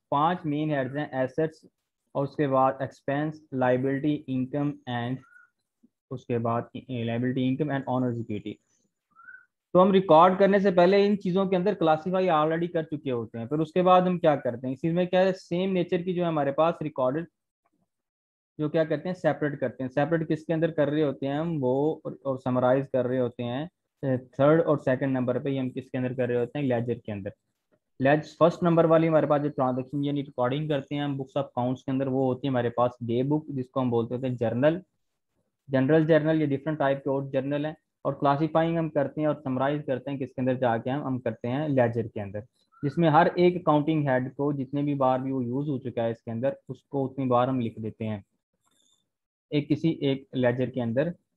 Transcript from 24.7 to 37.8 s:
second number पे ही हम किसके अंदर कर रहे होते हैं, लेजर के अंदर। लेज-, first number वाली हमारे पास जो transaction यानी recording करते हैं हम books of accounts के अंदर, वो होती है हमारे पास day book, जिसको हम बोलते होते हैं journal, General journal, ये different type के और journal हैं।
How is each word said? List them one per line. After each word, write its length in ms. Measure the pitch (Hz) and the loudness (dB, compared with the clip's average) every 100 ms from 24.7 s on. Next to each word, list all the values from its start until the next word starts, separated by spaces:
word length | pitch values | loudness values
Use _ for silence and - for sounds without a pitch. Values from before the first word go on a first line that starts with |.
| 147 | 2
second 340 | - 127 139 | 2 0 0
number 260 | 131 123 123 | 0 0 -2
पे 100 | 143 | -2
ही 80 | 135 | -4
हम 120 | 127 | -4
किसके 280 | 127 127 127 | -8 -8 -4
अंदर 160 | 127 | -4
कर 160 | 127 123 | -2 -2
रहे 100 | 120 | 0
होते 200 | 120 147 | -2 -4
हैं, 60 | 135 | -2
लेजर 280 | 120 120 | 0 -2
के 180 | 117 - | -6 -6
अंदर। 220 | 104 98 - _ _ _ _ _ _ | -8 -10 -14 _ _ _ _ _ _
लेज-, 380 | 131 151 156 - | 2 2 0 2
first 240 | 165 170 | 2 4
number 220 | 175 165 165 | 2 4 6
वाली 220 | 160 160 | 4 4
हमारे 200 | 156 143 | 2 2
पास 140 | 147 | 0
जो 80 | 147 | 0
transaction 540 | 147 131 127 127 147 | -2 -2 -2 -4 -4
यानी 180 | 143 143 | -2 -4
recording 480 | 143 - 123 143 156 | -6 -2 -2 -2 -2
करते 260 | 143 - 143 | -4 -4 -6
हैं 80 | |
हम 140 | 143 135 | -4 -6
books 200 | 131 143 | -6 -4
of 60 | |
accounts 380 | 135 - 123 127 | -4 -4 -4 -4
के 100 | - | -4
अंदर, 160 | 131 135 | -2 -2
वो 180 | 131 131 | 0 0
होती 220 | 127 139 | 0 0
है 40 | |
हमारे 180 | 123 120 | 0 0
पास 280 | 117 123 - | 0 0 0
day 200 | 117 117 | -4 -2
book, 220 | 131 151 151 | 0 -2 -2
जिसको 300 | 139 123 135 | -8 -6 -4
हम 120 | 127 | 0
बोलते 240 | 117 117 123 | 0 -2 -4
होते 120 | 131 | -6
हैं 80 | 123 | -2
journal, 480 | 113 117 147 170 - _ _ _ _ _ _ _ - | -2 2 2 0 -6 _ _ _ _ _ _ _ -4
General 360 | 131 131 160 156 | 0 4 4 4
journal, 340 | 156 156 160 | 4 4 0
ये 80 | 147 | 0
different 320 | 135 160 151 | -2 -4 -2
type 180 | 139 139 | 0 0
के 120 | 139 | -2
और 200 | 135 139 | -4 -2
journal 360 | 135 135 143 151 | -4 -2 -4 -4
हैं। 120 | 160 | -8